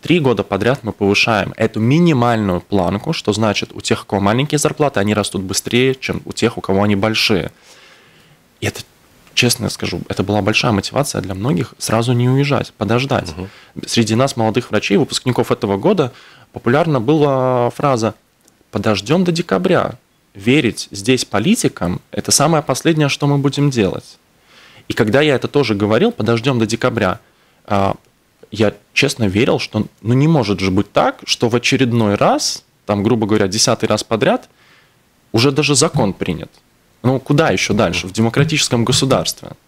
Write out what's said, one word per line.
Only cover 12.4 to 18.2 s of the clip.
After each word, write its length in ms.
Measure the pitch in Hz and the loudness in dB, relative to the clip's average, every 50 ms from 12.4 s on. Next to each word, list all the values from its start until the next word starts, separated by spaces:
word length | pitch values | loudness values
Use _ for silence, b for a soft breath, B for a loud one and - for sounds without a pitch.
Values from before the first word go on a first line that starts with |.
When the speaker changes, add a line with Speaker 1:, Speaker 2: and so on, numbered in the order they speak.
| 143 143 143 117 - - _ | 2 0 0 -2 -2 -6 _
Speaker 1:
подождать. 580 | _ 110 98 113 123 139 131 127 - 95 92 - | _ -2 -2 0 0 0 0 -2 -2 -2 -4 -10
Speaker 2:
Мгм. 140 | 87 92 101 B B B B B - - | -12 -12 -12 B B B B B -14 -10
Speaker 1:
Среди 280 | - - 120 117 107 110 | -4 0 0 0 2 2
нас, 220 | 113 131 139 - | 0 0 0 0
молодых 340 | 117 113 110 101 127 117 - | 0 -2 0 0 -2 -4 -2
врачей, 240 | - 104 - - 202 | -4 -4 0 2 2
выпускников 560 | 196 - - - - - 131 120 - 117 - | 2 2 0 -2 -6 -4 -2 -2 -2 0 0
этого 240 | 127 - - 208 196 | -2 -2 0 -2 -2
года, 380 | 196 - 170 214 180 147 127 B B B B B B B B _ | 0 2 0 2 2 0 -2 B B B B B B B B _
популярна 480 | - - 117 123 143 175 165 147 127 | -6 -2 0 2 2 2 2 0 0
была 680 | 107 120 156 160 147 143 135 131 127 127 127 123 120 120 | 2 2 2 4 4 2 2 2 0 0 2 2 0 0
фраза: 420 | - - - 143 131 117 110 110 - _ | -2 -2 0 0 0 2 0 -2 -4 _